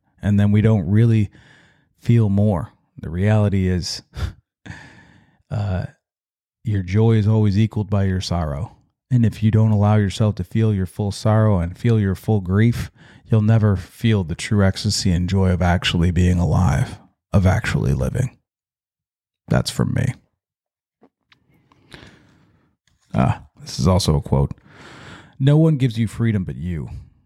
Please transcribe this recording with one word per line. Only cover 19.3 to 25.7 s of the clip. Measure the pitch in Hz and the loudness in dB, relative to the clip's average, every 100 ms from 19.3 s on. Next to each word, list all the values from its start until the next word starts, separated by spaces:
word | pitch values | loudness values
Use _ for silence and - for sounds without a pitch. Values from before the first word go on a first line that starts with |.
| _ - | _ -4
That's | 62 - | -2 -2
from | - - | -4 -4
me. | - - - _ _ _ _ _ _ _ _ _ _ _ _ _ _ _ _ _ - - - _ _ _ _ _ _ _ _ _ | -2 -4 -6 _ _ _ _ _ _ _ _ _ _ _ _ _ _ _ _ _ -20 -20 -20 _ _ _ _ _ _ _ _ _
Ah, | - 64 - - _ | -2 0 -2 -10 _
this | - - | -12 -2
is | 73 | 0
also | 90 - 76 | 2 0 -2
a | |
quote. | - 69 69 - _ - - - - - - - | 0 -2 -2 -6 _ -20 -20 -20 -20 -20 -20 -2
"No | 135 151 | 2 4
one | 160 | 2